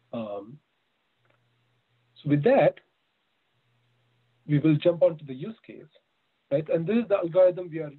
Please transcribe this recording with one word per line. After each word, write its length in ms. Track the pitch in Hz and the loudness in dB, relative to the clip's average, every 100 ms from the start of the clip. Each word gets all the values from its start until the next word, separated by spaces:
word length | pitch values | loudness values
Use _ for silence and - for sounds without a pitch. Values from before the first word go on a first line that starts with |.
| - | -16
Um, 460 | 120 107 101 107 147 _ _ _ _ _ _ _ _ _ _ _ _ _ _ _ | -12 -10 -12 -14 -20 _ _ _ _ _ _ _ _ _ _ _ _ _ _ _
so 160 | _ 147 | _ -2
with 140 | 147 | 2
that, 300 | 226 269 151 - _ _ _ _ _ _ _ _ _ _ _ _ _ _ _ _ - | 4 4 2 0 _ _ _ _ _ _ _ _ _ _ _ _ _ _ _ _ -2
we 140 | 147 | 0
will 160 | 156 151 | 2 2
jump 260 | 175 165 | 0 2
on 160 | 180 156 | 0 0
to 60 | |
the 100 | 139 | -12
use 220 | 131 208 - - | -14 -14 -16 -20
case, 180 | - - _ _ _ _ _ - | -20 -20 _ _ _ _ _ -6
right? 160 | 143 156 | -4 -2
And 180 | 165 165 | -4 0
this 120 | 233 | -2
is 100 | 226 | 0
the 80 | 196 | -2
algorithm 520 | 170 180 180 180 180 | 0 4 4 2 -8
we 120 | 160 | -10
are, 100 | 151 | -12